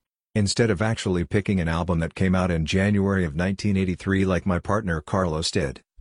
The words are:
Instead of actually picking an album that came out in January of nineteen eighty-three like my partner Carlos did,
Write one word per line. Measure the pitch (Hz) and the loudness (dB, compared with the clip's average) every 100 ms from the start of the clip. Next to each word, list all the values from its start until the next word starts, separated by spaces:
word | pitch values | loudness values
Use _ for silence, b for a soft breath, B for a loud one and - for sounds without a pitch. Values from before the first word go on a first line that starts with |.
| _ _ _ 110 | _ _ _ 0
Instead | 101 - 117 | 0 2 0
of | 90 | 2
actually | 110 113 104 90 85 | 0 -2 -2 -2 0
picking | 104 98 95 | -2 0 0
an | 80 | 2
album | 85 87 85 | 0 0 -2
that | 82 | -2
came | - 92 92 | 0 2 2
out | 90 | 2
in | 82 80 | 0 0
January | 95 98 104 98 98 85 | 0 2 2 2 0 0
of | 73 | -2
nineteen | 92 98 104 95 | -2 -2 0 0
eighty-three | 92 87 101 95 95 | 0 -2 0 2 2
like | 87 98 | 0 0
my | 87 | -2
partner | - 104 104 80 | 0 -2 -2 -4
Carlos | - 101 90 78 82 | -2 0 0 0 -2
did, | 101 71 65 _ - | -2 -2 -6 _ -8